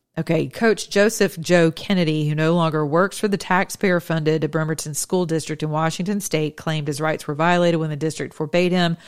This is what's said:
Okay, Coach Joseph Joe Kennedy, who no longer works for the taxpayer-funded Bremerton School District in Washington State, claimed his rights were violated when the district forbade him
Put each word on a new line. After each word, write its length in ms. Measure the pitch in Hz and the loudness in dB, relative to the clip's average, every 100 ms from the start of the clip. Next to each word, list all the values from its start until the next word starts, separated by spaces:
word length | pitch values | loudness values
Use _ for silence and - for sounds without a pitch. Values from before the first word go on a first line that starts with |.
| _ - | _ -8
Okay, 300 | 160 160 139 | -2 0 -2
Coach 420 | - 226 208 - | 0 0 0 0
Joseph 480 | 202 208 - 196 - | 2 2 2 0 0
Joe 320 | 156 175 165 | 2 4 4
Kennedy, 560 | - - 185 156 156 151 | 0 -2 0 2 0 0
who 80 | 151 | 0
no 180 | 160 | 2
longer 320 | 175 160 156 151 | 2 2 0 0
works 320 | 165 196 - | 2 0 0
for 80 | 214 | -2
the 100 | 196 | -2
taxpayer-funded 1120 | - 185 190 - 196 175 170 160 151 160 151 | 0 0 0 -2 0 0 0 0 2 0 0
Bremerton 420 | 160 156 156 156 | -2 -2 -4 -6
School 320 | 147 - 180 170 | -6 -2 -2 0
District 380 | 160 - 156 | -2 -4 -6
in 60 | 156 | -4
Washington 500 | 151 160 - 185 208 | -2 -2 -2 -2 -2
State, 360 | - 156 151 - | -2 -2 -2 -4
claimed 300 | 160 156 147 | -4 -4 -4
his 140 | 139 | -2
rights 260 | 156 147 - | -2 -2 -6
were 80 | |
violated 460 | 147 170 175 175 165 | 0 2 4 4 2
when 100 | 160 | -2
the 60 | 147 | -2
district 380 | 156 - 143 | -4 -4 -8
forbade 360 | - 151 175 180 | -6 -2 0 2
him 280 | 180 170 170 | 2 0 -2